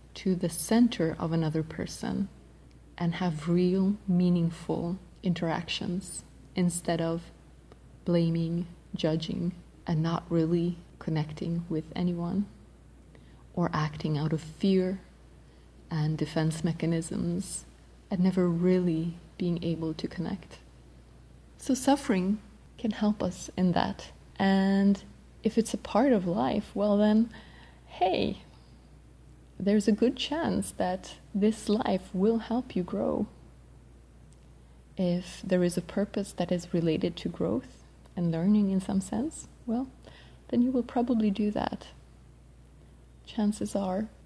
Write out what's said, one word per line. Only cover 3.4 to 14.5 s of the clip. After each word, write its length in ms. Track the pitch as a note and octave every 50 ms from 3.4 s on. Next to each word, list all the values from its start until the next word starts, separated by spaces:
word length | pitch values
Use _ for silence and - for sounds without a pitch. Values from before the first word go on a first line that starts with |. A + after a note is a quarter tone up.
| D3+ F3
real, 460 | E3+ F3 F3+ F3+ F#3 F#3+ F#3+ G3 G#3 - -
meaningful 880 | G3 F3 F3 F3+ F3+ F3+ F3 E3 E3 E3+ - - - D#3+ E3+ E3+ E3+ F#3+ F#3+ - - - -
interactions 1000 | - F#3 E3 - E3+ E3 D#3 E3+ E3+ - - - - G#3 F3 G3 - - - - - - - - - - -
instead 460 | G3 F3+ F3 - - - - E3+ E3
of 300 | E3 E3 E3 E3+ E3+ - - - - - - - - - - - - - - - -
blaming, 640 | - F3 E3+ E3+ E3 E3 E3 E3 E3 E3+ E3+ F3 - - - - - -
judging, 580 | - - D#3+ D#3+ E3 E3 - - F3+ E3+ F3+ - - - - - - -
and 140 | - E3 D#3
not 220 | D#3+ E3 E3 - - -
really 480 | E3+ E3 D#3+ E3 F3 E3+ E3+ F3 F3 - - - - -
connecting 640 | - - D#3 D#3 D3+ D#3 D3+ - - E3 E3+ E3+ E3+ -
with 160 | E3 D#3 D#3+ - -
anyone, 500 | - F3+ F3 F3 E3+ E3+ F3 F3+ G3 G3+ - - - - - - - - - - - - - - - - - - - - - -
or 140 | F3+ E3+ E3 E3
acting 440 | D#3 D#3 D3+ - - - D#3 D#3
out 140 | C#3+ D3+ D#3
of 100 | D#3+ D3+
fear 600 | - -